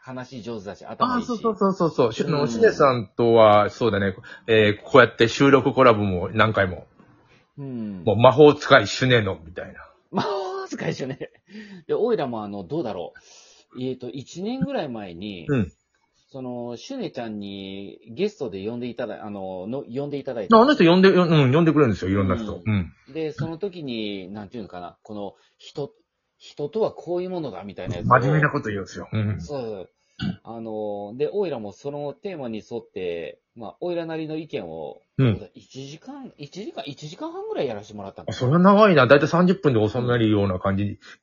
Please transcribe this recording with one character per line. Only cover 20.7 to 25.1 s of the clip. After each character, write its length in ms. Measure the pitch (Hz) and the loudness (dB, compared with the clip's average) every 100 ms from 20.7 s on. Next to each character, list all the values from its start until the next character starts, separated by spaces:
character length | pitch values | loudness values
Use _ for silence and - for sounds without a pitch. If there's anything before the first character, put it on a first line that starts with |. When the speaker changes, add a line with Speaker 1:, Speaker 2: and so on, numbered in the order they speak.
Speaker 2:
人 100 | - | 6
呼 140 | 170 185 | 6 8
ん 40 | |
で、 80 | 190 | 6
う 380 | 180 170 160 127 | 6 4 6 6
ん、 60 | |
呼 80 | 151 | 6
ん 40 | 165 | 4
で 60 | |
く 80 | 147 | 4
れ 60 | 127 | 4
る 20 | |
ん 40 | |
で 60 | 92 | 2
す 60 | |
よ、 80 | 92 | 0
い 20 | |
ろ 120 | 101 95 | 0 0
ん 20 | |
な 80 | 90 | 0
人。 260 | 104 92 107 | -4 -6 -2
Speaker 1:
う 40 | |
ん。 240 | 101 80 _ _ | -2 -2 _ _
Speaker 2:
う 40 | |
ん。 20 | |
Speaker 1:
で、 180 | 147 156 | -8 -8
そ 160 | - 160 | -6 -8
の 100 | 165 | -6
時 260 | 202 180 | -10 -8
に、 460 | 139 113 107 98 92 | -8 -6 -6 -8 -10
な 120 | 104 95 | -14 -12
ん 40 | |
て 80 | 117 | -14
い 20 | |
う 40 | |
の 60 | 95 | -14
か 100 | 87 | -12
な、 160 | 85 _ | -14 _
こ 100 | _ | _